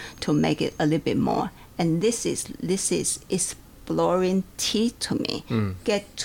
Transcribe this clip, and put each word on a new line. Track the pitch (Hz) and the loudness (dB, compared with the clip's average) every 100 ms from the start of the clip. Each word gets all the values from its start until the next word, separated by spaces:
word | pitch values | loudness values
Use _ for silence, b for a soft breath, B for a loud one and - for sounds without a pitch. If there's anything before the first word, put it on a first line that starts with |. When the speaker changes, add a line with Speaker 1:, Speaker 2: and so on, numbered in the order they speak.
| B B | B B
Speaker 1:
to | - | 0
make | 151 160 151 | 2 2 2
it | 160 - | -2 0
a | 156 | 2
little | 156 | 2
bit | - - | 2 2
more. | 135 107 185 - B - | 2 2 -2 -6 B 0
And | 170 165 | 2 2
this | 214 233 | 2 0
is, | 170 - - - | -2 -4 -6 -6
this | 160 190 - | -2 0 0
is | 175 - - - | 0 0 -4 -2
exploring | 185 - - - - - 165 165 180 185 190 - - | -2 -2 -6 -16 -14 -4 2 2 4 4 2 0 -4
tea | - 214 233 - | -2 2 0 0
to | - - | -4 -2
me. | - - - | -2 -4 -2
Speaker 2:
Hmm. | 117 101 92 | 0 0 -2
Speaker 1:
Get | - 202 - - | 0 -2 -2 -8